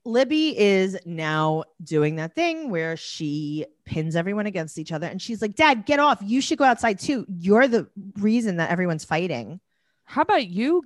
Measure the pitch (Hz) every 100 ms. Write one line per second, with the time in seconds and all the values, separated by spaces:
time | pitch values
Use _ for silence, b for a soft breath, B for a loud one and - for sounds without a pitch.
0 | - 233 262 311 311 - 202 190 190 185
1 | 170 165 156 156 156 156 - - 160 156
2 | 151 160 160 - 339 320 285 170 160 160
3 | - - 151 147 147 151 - _ - 160
4 | 160 165 180 208 208 185 160 - 156 160
5 | 160 185 - 214 214 202 311 240 202 285
6 | 294 233 202 254 254 311 269 233 233 196
7 | - 262 - 175 180 214 262 226 - 202
8 | 196 202 214 240 220 170 160 175 180 160
9 | - 160 180 120 110 175 - _ _ _
10 | - 269 320 370 190 180 254 349